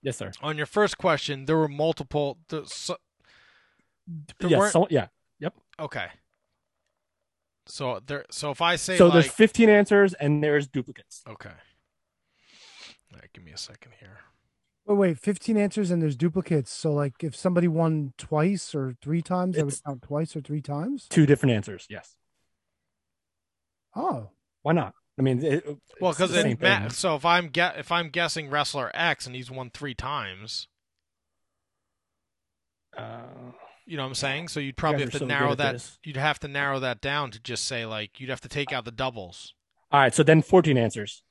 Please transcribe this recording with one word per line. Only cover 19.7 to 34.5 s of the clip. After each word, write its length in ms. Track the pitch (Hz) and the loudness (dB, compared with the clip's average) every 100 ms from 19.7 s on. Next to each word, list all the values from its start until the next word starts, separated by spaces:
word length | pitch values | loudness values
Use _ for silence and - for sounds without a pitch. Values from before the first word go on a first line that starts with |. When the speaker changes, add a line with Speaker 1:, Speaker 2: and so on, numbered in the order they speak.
Speaker 1:
It's 80 | 135 | -4
Speaker 3:
count 220 | - 131 | -10 -12
twice 340 | - 143 160 160 | -6 -4 -4 -6
or 60 | |
three 180 | 135 151 | -6 -8
times? 460 | 143 143 185 277 - | -6 -6 -4 -8 -2
Speaker 1:
Two 160 | - | 4
different 300 | 147 143 139 | 6 6 4
answers, 320 | 110 98 95 - | 2 -2 -12 -14
yes. 280 | 104 - _ _ _ _ _ _ _ _ _ _ _ _ _ _ _ _ _ _ - | -18 -18 _ _ _ _ _ _ _ _ _ _ _ _ _ _ _ _ _ _ -6
Speaker 3:
Oh. 320 | 339 143 104 _ _ _ | -4 -4 -8 _ _ _
Speaker 1:
Why 120 | - | 0
not? 220 | 165 107 - _ - | 0 0 -10 _ -2
I 40 | |
mean, 200 | 131 127 | 0 2
it, 200 | 156 143 - 143 _ - | 0 -2 -4 -16 _ -4
Speaker 2:
Well, 100 | 180 | -2
Speaker 1:
it's 80 | 147 | 0
Speaker 2:
'cause 140 | 180 | 0
Speaker 1:
the 80 | - | 2
Speaker 2:
it 20 | |
Speaker 1:
same 160 | - 117 | 0 2
Speaker 2:
ma-, 200 | 170 196 | 0 0
Speaker 1:
thing. 100 | - | -2
Speaker 2:
so 240 | - 185 | -4 -2
if 100 | 151 | 0
I'm 240 | 160 175 170 | 2 2 0
gue-, 300 | 135 175 - | -2 -2 -2
if 140 | 143 | -4
I'm 160 | 170 165 | -4 -4
guessing 400 | 147 170 165 147 | -4 -4 -4 -4
wrestler 400 | 143 143 147 123 | -2 -2 -4 -6
X 340 | - 170 147 127 | -2 -2 -2 -6
and 80 | |
he's 160 | 127 123 | -12 -12
won 200 | 131 127 | -12 -12
three 240 | - 143 | -10 -12
times, 720 | 120 - 143 104 92 107 - - _ _ _ _ _ _ _ _ _ _ _ _ _ _ _ _ _ _ _ _ _ _ - | -8 -6 -6 -8 -12 -12 -12 -12 _ _ _ _ _ _ _ _ _ _ _ _ _ _ _ _ _ _ _ _ _ _ -16
Speaker 1:
Uh, 560 | 113 113 120 127 123 123 - _ - | -14 -14 -18 -20 -20 -20 -20 _ -14
Speaker 2:
you 100 | 156 | -8
know 60 | |
what 60 | 131 | -6
I'm 60 | |
saying? 340 | 131 139 139 | -4 -4 -6
So 120 | 170 | -8